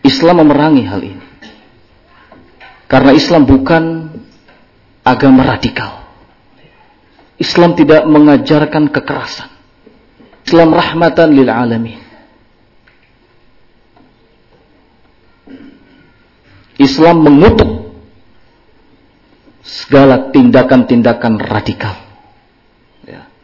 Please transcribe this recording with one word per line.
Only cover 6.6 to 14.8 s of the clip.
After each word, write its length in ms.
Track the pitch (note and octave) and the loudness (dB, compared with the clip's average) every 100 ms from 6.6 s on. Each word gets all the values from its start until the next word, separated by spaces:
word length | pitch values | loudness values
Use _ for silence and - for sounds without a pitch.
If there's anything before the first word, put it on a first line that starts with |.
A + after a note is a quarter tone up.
| _ _ _ _ _ _ _ _ | _ _ _ _ _ _ _ _
Islam 400 | E3 - E3+ E3 | -4 0 0 2
tidak 300 | D3 D#3 D3+ | 2 2 2
mengajarkan 800 | D3+ D3+ C#3 - D3+ D3+ D#3 D3 | 2 4 2 0 -2 0 -2 -4
kekerasan. 600 | C#3+ - C#3 - - - _ _ _ _ _ _ _ _ _ - | -4 -8 -12 -12 -18 -20 _ _ _ _ _ _ _ _ _ -2
Islam 260 | E3+ E3 | 2 2
rahmatan 560 | C#3 - D#3+ E3+ F3 D#3+ C#3 | 0 -2 -2 -2 0 2 2
lil 160 | B2 | 2
alamin. 500 | A2+ A#2+ A2+ A2+ - - - _ _ _ _ _ _ _ _ _ _ _ _ _ _ _ _ _ _ _ _ _ _ _ _ _ _ | -2 -4 -4 -8 -14 -20 -20 _ _ _ _ _ _ _ _ _ _ _ _ _ _ _ _ _ _ _ _ _ _ _ _ _ _